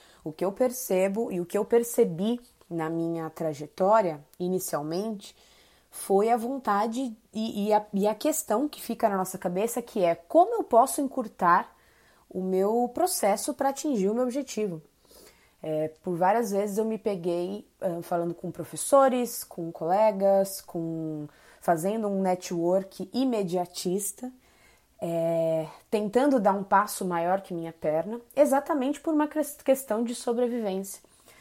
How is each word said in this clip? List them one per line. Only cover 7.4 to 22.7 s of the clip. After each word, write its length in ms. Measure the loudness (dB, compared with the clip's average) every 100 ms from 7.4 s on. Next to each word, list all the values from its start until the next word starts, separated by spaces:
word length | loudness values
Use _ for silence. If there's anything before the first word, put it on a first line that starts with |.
| -4 -2 2
e 60 |
a, 120 | 2 2
e 140 | 0 0
a 80 |
questão 540 | 2 0 -2 0 0 -2
que 120 | -6
fica 280 | -10 -2 0
na 80 | 0
nossa 200 | -2 -4
cabeça, 460 | -4 -2 -2 -4
que 220 | -6 0
é 100 | 0
como 400 | 0 2 4 4
eu 80 | 2
posso 380 | 2 4 4 2
encurtar 760 | -4 -4 -8 0 4 4 2 _ _ _ _ _ -12
o 120 | -6
meu 480 | -2 0 2 2 0
processo 580 | 0 -2 0 0 0 -2
pra 180 | -2 -2
atingir 380 | -2 -2 0 2
o 60 |
meu 80 | 2
objetivo. 580 | 0 -2 -6 -4 -4 -6 -14 _ _ -20 -20 _ _ _
É, 260 | -4 -2 -2 -4
por 140 | -6 2
várias 360 | 4 4 2
vezes 260 | 0 -2 0
eu 60 |
me 120 | -2 -2
peguei, 720 | -4 -2 -2 -2 -4 -8 -14 -8
ahn, 220 | -6 -4
falando 320 | -4 -2 -2
com 160 | -4 -8
professores, 920 | -10 -10 -8 4 6 6 4 -2 -6
com 260 | -12 -10 -8
colegas, 880 | -6 0 4 4 4 4 4 2 -4
com, 680 | -10 -6 -4 -4 -6 -6 -10 _ -20 -8
fazendo 480 | 0 0 0 -2 -2
um 140 | 0
network 880 | 0 0 -2 -2 2